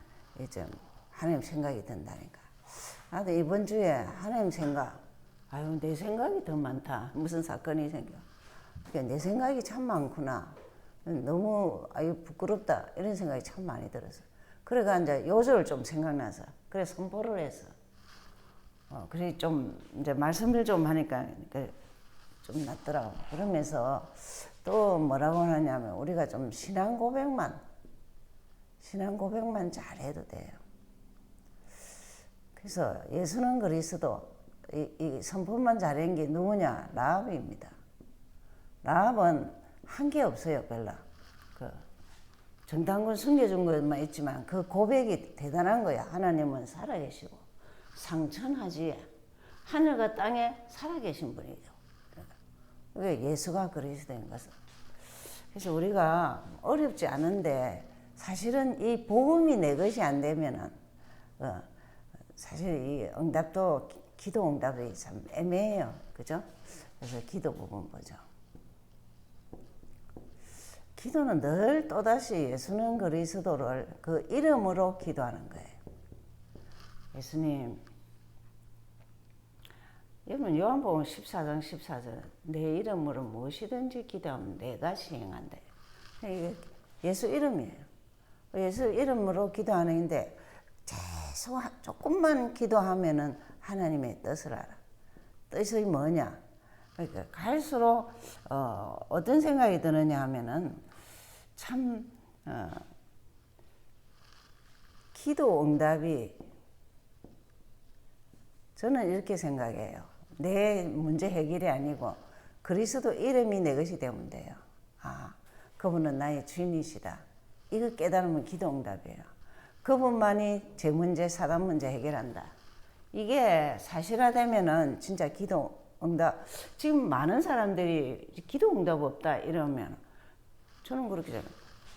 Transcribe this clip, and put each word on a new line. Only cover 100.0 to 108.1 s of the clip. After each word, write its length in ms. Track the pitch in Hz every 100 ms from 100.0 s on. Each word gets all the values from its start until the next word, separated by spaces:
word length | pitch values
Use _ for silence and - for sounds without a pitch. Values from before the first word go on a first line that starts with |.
| 156 143
하면은 600 | 135 127 117 143 175 - - - - - - - - -
참, 540 | - 254 247 233 240 - - - -
어, 260 | 120 90 - - - - - - - - - - - - - - - - - - - - - - - -
기도 520 | - 294 294 269 160
응답이 720 | 151 147 151 160 165 147 113 - - - - - - - - - - - - - - - - - -